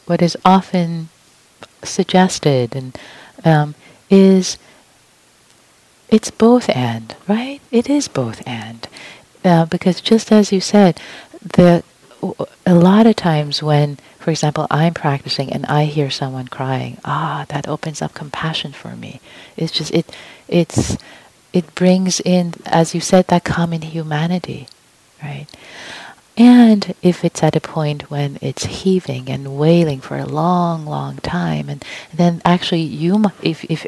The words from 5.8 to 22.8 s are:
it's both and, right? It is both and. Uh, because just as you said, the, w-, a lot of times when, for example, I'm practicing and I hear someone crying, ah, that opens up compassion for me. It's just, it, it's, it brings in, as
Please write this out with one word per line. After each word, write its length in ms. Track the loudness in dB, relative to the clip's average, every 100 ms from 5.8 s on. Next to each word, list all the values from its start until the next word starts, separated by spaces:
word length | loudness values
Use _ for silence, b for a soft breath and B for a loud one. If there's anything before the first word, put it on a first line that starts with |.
| _ _ 0
it's 220 | 0 0
both 380 | 2 4 4 2
and, 460 | -2 -2 -6 -10 -10 -4
right? 340 | -4 -6 -12 _
It 180 | -2 0
is 200 | -2 -2
both 340 | -4 -6 -8 -12
and. 400 | -12 -12 -16 -18 B B B _ _
Uh, 200 | 2 4
because 360 | 2 -2 -2 -2
just 300 | 2 2 4
as 200 | 4 4
you 80 | 0
said, 400 | 2 4 4 4 B B B -20
the, 440 | -2 4 6 6 0 _ _ -10
w-, 140 | -10 -8 -10 _ 2
a 80 |
lot 320 | 6 6 6 4
of 80 |
times 480 | 2 0 -2 -2 -4
when, 340 | 0 2 0 -4 b _
for 120 | -4
example, 360 | -2 -2 -2 -2
I'm 240 | 0 0
practicing 580 | 0 -2 -4 -4 -6 -6
and 120 | -6 -2
I 180 | 0
hear 260 | 0 -2 -4
someone 380 | -4 -6 -8 -10
crying, 500 | -8 -4 -4 -6 -10
ah, 420 | -8 -6 -4 -6 -8
that 200 | -8 -8
opens 340 | -8 -10 -10
up 100 | -10
compassion 600 | -10 -14 -8 -8 -8 -10
for 240 | -14 -16 -16
me. 240 | -16 -18 B B B -8
It's 160 | -6
just, 200 | -6 -4
it, 180 | -4 -4 B B B -2
it's, 480 | -2 0 -2 -4 -6 B B B _ _
it 220 | -4 -4 0
brings 420 | 2 2 0 -2
in, 340 | 0 0 0 -6 -2
as 260 | 0